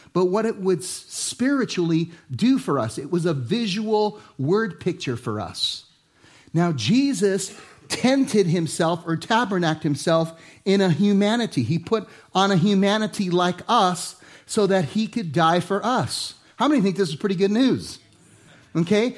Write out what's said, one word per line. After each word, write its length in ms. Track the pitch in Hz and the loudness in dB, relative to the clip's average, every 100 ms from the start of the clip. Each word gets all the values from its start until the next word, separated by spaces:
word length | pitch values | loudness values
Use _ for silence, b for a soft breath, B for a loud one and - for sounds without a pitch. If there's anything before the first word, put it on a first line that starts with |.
| B | B
but 140 | 175 180 | 0 2
what 180 | 214 | 2
it 160 | 226 208 | 0 -2
would 200 | 190 180 | -2 -2
s-, 60 | - | -4
spiritually 1200 | - - - - - 262 277 196 180 170 165 165 B B | -12 -12 -10 -10 -2 0 0 -2 -2 0 0 -2 B B
do 280 | 120 240 269 | 0 2 2
for 200 | 185 135 | 0 -2
us. 200 | 110 - | -2 -6
It 120 | 143 | -4
was 140 | 175 | -2
a 80 | 170 | 0
visual 880 | 139 117 233 220 202 214 214 208 208 B B | -2 -2 -2 -2 -4 0 0 0 -4 B B
word 400 | 135 208 220 - | 0 0 0 -4
picture 380 | 185 165 143 117 | -6 -6 -6 -6
for 240 | 117 104 | -6 -6
us. 460 | 95 - - - - _ _ b b b b | -8 -8 -8 -8 -16 _ _ b b b b
Now, 200 | 160 175 | 0 0
Jesus 840 | 135 107 247 277 185 196 190 - - B B - | 0 2 2 2 2 0 0 -4 -14 B B -10
tented 580 | - 254 277 262 214 175 | 0 2 2 2 2 2
himself 560 | 175 165 - 165 170 160 | 2 -2 0 0 0 -2
or 100 | 165 | -4
tabernacled 680 | - 226 214 185 160 156 | 0 0 2 0 0 0
himself 580 | 156 143 175 165 160 - B B | -2 -2 2 2 0 -8 B B
in 160 | 196 196 | 0 2
a 100 | 190 | 4
humanity. 720 | 151 202 202 208 240 220 139 | 4 4 4 2 0 -2 -2
He 160 | 113 165 | -2 -2
put 300 | - 226 - B B | -2 -4 -4 B B
on 160 | 185 196 | 0 2
a 60 | 180 | 4
humanity 760 | 208 196 196 214 214 - 180 | 4 4 2 0 -2 -4 0
like 300 | 175 175 175 - | 2 0 -2 0
us 480 | 233 185 175 - - B B B | 2 4 0 -8 -14 B B B
so 200 | 220 196 | 0 2
that 200 | 190 143 | 2 0
he 200 | 214 220 | -2 -2
could 260 | 240 170 | -4 -4
die 280 | 165 165 175 | 2 4 2
for 240 | 175 190 | 0 -4
us. 500 | 226 247 117 - - - b b | 0 -2 -2 -6 -10 -14 b b
How 120 | 269 | 0
many 140 | 285 | 2
think 140 | 190 175 | 2 0
this 120 | 175 | -4
is 80 | 156 | -4
pretty 180 | 202 | -4
good 160 | 185 196 | 0 0
news? 480 | 220 262 131 - - _ _ b b b b b 165 | 2 2 0 -4 -18 _ _ b b b b b -4
Okay, 400 | 170 208 247 | 0 2 0